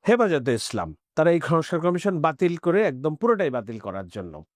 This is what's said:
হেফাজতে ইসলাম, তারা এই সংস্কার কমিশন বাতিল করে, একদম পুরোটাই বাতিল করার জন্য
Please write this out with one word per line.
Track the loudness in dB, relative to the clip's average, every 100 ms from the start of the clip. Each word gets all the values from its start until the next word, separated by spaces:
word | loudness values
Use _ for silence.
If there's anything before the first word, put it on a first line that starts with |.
| 2
হেফাজতে | 4 4 2 0
ইসলাম, | -2 -2 -6 -6 -10 _
তারা | 2 4
এই | 4 2
সংস্কার | 0 0 -2
কমিশন | 0 0 -2 0
বাতিল | 0 2 0 0
করে, | 0 2 2
একদম | 0 -4 -2
পুরোটাই | 0 2 0
বাতিল | -2 -6 -10
করার | -10 -10 -10
জন্য | -10 -12 -14 -20